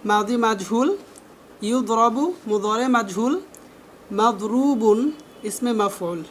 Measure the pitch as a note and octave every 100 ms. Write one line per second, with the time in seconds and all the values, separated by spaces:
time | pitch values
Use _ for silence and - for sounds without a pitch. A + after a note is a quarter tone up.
0 | G#3 G#3 G#3 A#3+ A3+ G#3 F#3 A3+ C#4+ G4+
1 | - - - - - - G#3 B3 G#3+ A3+
2 | A#3 A3+ D#4+ F4+ - G#3 G#3 A3 C4 A#3+
3 | G3+ F#3 A#3+ F4 - - - - - -
4 | - G3+ A3 G3+ G#3+ A#3+ C#4 B3+ A3 G#3+
5 | C#4+ D4+ - - G#3+ - B3 A3+ G3+ G3+
6 | F3 E3+ D#3+